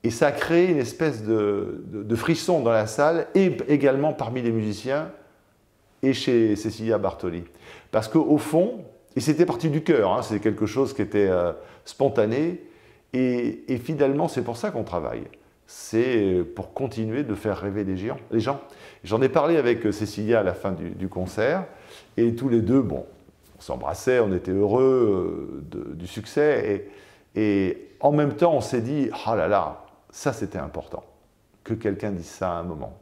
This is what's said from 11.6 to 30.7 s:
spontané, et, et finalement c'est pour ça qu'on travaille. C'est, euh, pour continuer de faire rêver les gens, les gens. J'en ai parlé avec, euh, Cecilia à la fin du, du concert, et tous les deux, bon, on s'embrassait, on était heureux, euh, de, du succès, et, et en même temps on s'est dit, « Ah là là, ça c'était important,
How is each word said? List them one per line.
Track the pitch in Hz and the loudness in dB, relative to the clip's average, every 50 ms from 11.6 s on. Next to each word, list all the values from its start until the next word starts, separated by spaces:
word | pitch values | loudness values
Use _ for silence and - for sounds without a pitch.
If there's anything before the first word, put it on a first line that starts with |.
| - - - - _ | -14 -20 -20 -20 _
spontané, | - - - 135 135 107 117 107 110 117 135 156 170 180 170 - - - _ _ - _ _ _ _ | -20 -2 0 0 2 4 2 2 2 2 0 -2 -2 -4 -6 -14 -20 -20 _ _ -20 _ _ _ _
et, | - 127 131 127 123 123 120 - - - - - | -2 0 0 0 0 0 -2 -4 -4 -6 -6 -6
et | 131 | -6
finalement | 117 117 - 156 143 143 135 139 147 170 | -4 -4 -6 0 2 2 2 2 0 -2
c'est | 156 - 127 | -2 -2 -4
pour | 117 117 117 | -4 -4 -6
ça | 113 - 208 | -4 -6 -6
qu'on | - 120 104 | -4 -6 -6
travaille. | - - 87 76 58 57 57 - - - - _ _ _ _ _ | -4 -6 -6 -4 -4 -8 -8 -10 -14 -18 -20 _ _ _ _ _
C'est, | _ - - - - - 110 123 131 127 | _ -20 -18 -14 -2 0 0 2 4 2
euh, | 113 101 95 92 90 | 2 2 4 2 2
pour | 85 80 - - 92 - | 0 -2 -6 -12 -12 -10
continuer | - - 135 120 - 113 113 110 110 135 | -6 -6 -6 -6 -4 -4 -4 -4 -4 -4
de | 147 117 104 | -4 -4 -6
faire | 101 - 110 95 - | -4 -2 -4 -4 -2
rêver | 90 101 98 104 101 | -4 -6 -4 -4 -4
les | 95 95 92 | -2 -4 -4
gens, | 98 117 - - - - | -4 -6 -8 -8 -10 -2
les | 113 117 | -2 0
gens. | 101 123 143 139 - - - - - - - _ - | 0 0 -2 -4 -8 -18 -20 -20 -20 -20 -20 _ -4
J'en | 90 107 117 | -2 2 2
ai | 131 127 | 2 4
parlé | - 165 143 160 170 156 | 4 4 4 4 4 4
avec, | 127 120 120 117 117 | 4 2 2 2 0
euh, | 107 | -2
Cecilia | 98 104 107 101 - 104 107 107 117 113 | 0 0 -4 -6 -4 -4 0 2 2 4
à | |
la | 101 92 90 | 4 2 -2
fin | - - 98 | -2 -4 -4
du, | 92 80 85 85 | -4 -4 -6 -10
du | - - 95 92 | -8 -6 -8 -6
concert, | - 92 92 92 - 107 107 131 165 190 180 - - - - - - - - _ _ | -4 -6 -6 -4 -2 0 0 0 0 -2 -4 -8 -14 -20 -20 -20 -20 -20 -20 _ _
et | - 117 117 117 | 2 2 2 2
tous | 117 135 135 | 0 0 2
les | 117 117 | 2 2
deux, | 107 92 127 139 | 2 4 4 4
bon, | 127 92 73 65 - - - - - - _ _ _ _ _ - | 2 2 -4 -6 -8 -12 -18 -20 -20 -20 _ _ _ _ _ -20
on | |
s'embrassait, | - - 64 - - 69 - - - 127 127 123 | -10 -8 -8 -6 -4 -6 -6 -2 0 2 4 4
on | 113 101 95 | 4 4 2
était | 87 92 90 | -2 -2 -2
heureux, | 92 98 104 101 104 127 131 135 131 127 120 107 98 92 90 87 82 82 - - | 0 2 2 4 4 4 6 6 6 4 4 4 2 2 0 -2 -4 -8 -10 -10
euh, | - 71 73 - | -12 -12 -14 -12
de, | - - - - 71 | -12 -12 -10 -10 -10
du | 82 87 90 | -12 -12 -12
succès, | - 110 104 - - 151 147 151 143 113 - 107 101 98 - - - - - - - _ _ _ _ | -12 -12 -14 -4 0 2 2 4 2 2 0 0 -2 -2 -4 -10 -18 -20 -20 -20 -20 _ _ _ _
et, | 98 | 0
et | 110 107 101 98 98 120 120 - - - - _ | 2 4 4 4 2 0 -2 -4 -10 -20 -12 _
en | - 143 | -4 0
même | 147 147 147 143 - | 0 2 0 0 2
temps | - 175 175 156 | 2 2 4 4
on | 135 | 2
s'est | 110 - 131 120 | -2 -2 -4 -4
dit, « | 110 123 147 147 135 110 - - - | -2 -2 -2 -2 -2 -2 -4 -6 -4
Ah | 110 117 | -2 0
là | 104 78 | 0 2
là, | 87 104 98 82 69 - - - - _ _ _ _ | 2 2 2 0 -2 -8 -12 -18 -20 _ _ _ _
ça | - - - 147 | -20 -6 -6 -6
c'était | 120 - 110 87 - 95 | -4 -4 -8 -8 -6 -8
important, | 69 76 | -10 -8